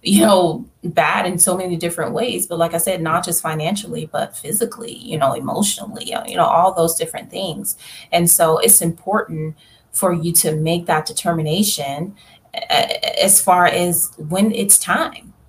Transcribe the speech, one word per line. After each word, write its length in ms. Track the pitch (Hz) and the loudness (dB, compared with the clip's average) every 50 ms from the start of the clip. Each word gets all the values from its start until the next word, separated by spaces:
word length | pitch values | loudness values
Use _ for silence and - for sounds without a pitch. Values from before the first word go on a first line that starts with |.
you 200 | _ - 196 208 | _ 4 4 6
know, 440 | - 214 202 185 180 165 151 - - - _ _ | 6 8 6 6 6 4 0 -2 -8 -14 _ _
bad 420 | - 175 170 - 156 151 180 - 196 | -8 -2 0 2 2 2 2 0 0
in 140 | 180 190 170 | -2 0 0
so 180 | - 190 180 | 2 2 2
many 200 | 190 185 180 175 | -2 -2 -4 -4
different 360 | 165 175 170 170 - 156 - | -2 -4 -4 -4 -4 -4 -4
ways. 360 | 196 196 226 254 - - 185 - | -2 -2 -2 -2 -2 -4 -4 -4
But 100 | 175 170 | 0 0
like 160 | 165 165 170 | 0 0 0
I 40 | 170 | -2
said, 220 | - - 190 170 | -2 -2 -2 -2
not 240 | 160 160 160 170 - | -2 0 0 0 0
just 160 | 175 170 - | -2 -4 -4
financially, 680 | - 165 156 156 151 165 208 202 - - 160 156 156 156 | -2 -4 -4 -2 -2 -2 -2 -4 -6 -8 -8 -8 -8 -6
but 260 | - 147 - - - | -4 -6 -6 -4 -8
physically, 580 | - - - - 151 - - - - - - - | -14 -8 -6 -2 -2 -2 -4 -4 -10 -14 -14 -14
you 220 | - - - - | -14 -12 -8 -4
know, 180 | - 135 135 117 | 0 0 0 0
emotionally, 800 | 117 131 - - 165 208 202 - - 202 - - - - - | -2 -4 -4 -2 0 0 -2 -2 -6 -8 -12 -12 -12 -10 -6
uh, 120 | - - - | -6 -8 -6
you 100 | - - | -6 0
know, 80 | - 170 | 2 2
all 280 | - - 160 175 190 180 | 4 4 4 4 4 4
those 220 | 170 165 165 165 | 2 0 0 0
different 340 | - 165 160 - - - - | -2 -6 -6 -8 -12 -14 -10
things. 460 | - 180 196 175 151 - 202 - - - - - - - - _ | -8 -8 -6 -6 -6 -6 -8 -8 -8 -10 -12 -20 -20 -20 -10 _
And 180 | - 170 175 170 | 0 2 4 4
so 300 | - - 170 160 160 - | 4 4 4 4 4 4
it's 240 | - 156 151 - | 4 4 4 4
important 760 | 170 170 165 - - 190 202 214 - - 160 156 156 156 156 _ _ _ _ _ _ _ | 2 0 -4 -4 -4 -2 -2 -2 -2 -4 -6 -8 -8 -8 -10 _ _ _ _ _ _ _
for 200 | - - - 185 | -6 0 0 0
you 200 | 175 165 156 175 | 0 0 -2 0
to 220 | 170 - - 165 156 | 0 0 0 0 0
make 300 | 151 156 160 170 175 170 | 0 0 0 0 0 0
that 200 | - 170 156 156 | 0 0 0 0
determination, 1080 | - - - - 180 170 165 156 151 156 185 214 208 - - 143 139 139 147 165 202 - _ - - - _ _ _ - | -4 -8 -4 -2 -2 -2 0 0 0 0 0 0 0 0 -4 -4 -6 -6 -6 -8 -8 -10 _ -20 -20 -20 _ _ _ -12
uh, 340 | - - - - 135 - - - - - - - - | -12 -4 -2 0 0 0 0 -2 -4 -4 -4 0 2
as 200 | - 196 190 - | 2 4 4 4
far 260 | - - 180 180 175 | 4 4 4 6 6
as 460 | 175 170 175 175 175 170 170 - - - | 4 4 2 0 0 0 -2 -4 -4 -6
when 360 | - 151 151 175 190 208 220 | -12 -8 -4 0 2 2 2
it's 260 | - - 196 202 - - | 2 0 2 2 2 2
time 540 | - - 170 294 320 - - - - - - _ _ | 2 0 -2 -2 -2 -4 -6 -14 -20 -20 -20 _ _